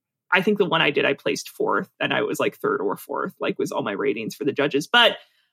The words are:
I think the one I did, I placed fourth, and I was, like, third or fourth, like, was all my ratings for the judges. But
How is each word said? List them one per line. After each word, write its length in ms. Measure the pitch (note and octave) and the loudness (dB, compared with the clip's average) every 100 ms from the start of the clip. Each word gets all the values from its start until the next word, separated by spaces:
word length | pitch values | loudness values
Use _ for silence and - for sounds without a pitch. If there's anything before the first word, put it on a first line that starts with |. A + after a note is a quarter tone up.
| _ _ - | _ _ 0
I 100 | F#3 | 2
think 160 | F#3 G#3 | 2 2
the 80 | F3+ | 2
one 160 | E3 | 2
I 100 | D3+ | 2
did, 140 | C#3 C3 | 2 0
I 80 | |
placed 360 | C#3 - - - | 0 -2 -4 -6
fourth, 400 | - - G2 F#3+ - | -4 0 0 -4 -4
and 140 | C#3+ | -2
I 80 | C3 | -2
was, 180 | A#2+ D3 | -2 -2
like, 180 | A2+ - | -2 -2
third 240 | G#2+ G2+ | -2 -2
or 160 | G2 - | -2 -6
fourth, 360 | - - F#3+ - | -8 -6 -6 -6
like, 180 | G3 - | -6 -4
was 140 | - | -4
all 120 | - | -4
my 100 | A2 | -4
ratings 420 | G2 G#2+ G#2+ A2 - | -2 -2 -2 -6 -4
for 80 | |
the 80 | C#3+ | -2
judges. 360 | - D#3+ C3+ - | 0 0 0 2
But 300 | B3 A3+ - - _ _ | 4 4 2 -14 _ _